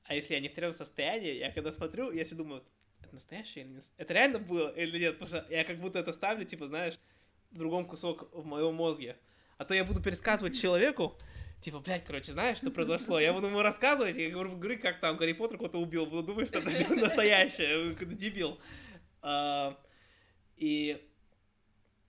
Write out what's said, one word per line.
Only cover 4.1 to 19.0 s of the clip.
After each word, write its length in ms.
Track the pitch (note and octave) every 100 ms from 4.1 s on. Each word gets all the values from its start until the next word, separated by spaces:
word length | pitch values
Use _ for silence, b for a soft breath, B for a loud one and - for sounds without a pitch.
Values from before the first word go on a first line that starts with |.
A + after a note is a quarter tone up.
реально 260 | F3 C#4 A3+
было 300 | F3+ F3 D3+
или 280 | D#3+ E3 E3+
нет?" 200 | E3+ D#3+
Потому 220 | - E3
что 100 | C#3
я 100 | D#3+
как 160 | D#3+ E3+
будто 200 | F#3 F3+
это 120 | F3
ставлю, 340 | D#3+ G3 A3 F#3
типа, 220 | E3 C#3
знаешь, 280 | D#3 F3 E3 b b b b _
в 60 | E3
другом 280 | E3 F3+ F3
кусок 420 | D#3 F3 E3 -
в 120 | E3+ D#3
моём 300 | D3 D#3+ D#3+
мозге. 420 | E3 D3 A#2+ - b b b b
А 80 | C#3+
то 80 | F#3+
я 80 |
буду 180 | F#3 F#3+
пересказывать 580 | G3 F3+ - G#3+ F#3 B3+
человеку, 580 | F#3 F3 C4 C#4+ D#3 - B B B B
типа: 180 | - D3
"Блядь, 220 | F3 F3+
короче, 280 | - C#3+ C#3+
знаешь, 260 | D3 A#3+ A3
что 140 | -
произошло?" 480 | - D#3 E3+ - E3
Я 120 | D#3
буду 140 | F#3 G3+
ему 140 | G#3
рассказывать, 540 | G#3 G3+ C4 C#4+ G#3 E3
я 140 | D#3+
говорю, 260 | F3+ F#3+ F#3
говорю, 220 | F#3+ A#3+
как 200 | F3+ F3
там 180 | E3 D#3
Гарри 160 | E3
Поттер 240 | E3 A3+ F3+
кого-то 200 | E3 E3+
убил, 280 | E3+ E3 D3+
буду 160 | E3
думать, 240 | E3 G#3 C4+
что 120 | -
это 100 | -
всё 240 | - - B3+
настоящее, 960 | A3 - G#3 G3 F#3+ - D3 D#3 E3+
какой-то 220 | D#3+ F3 G3+
дебил. 440 | G#3 G3 D#3 - B B B F3+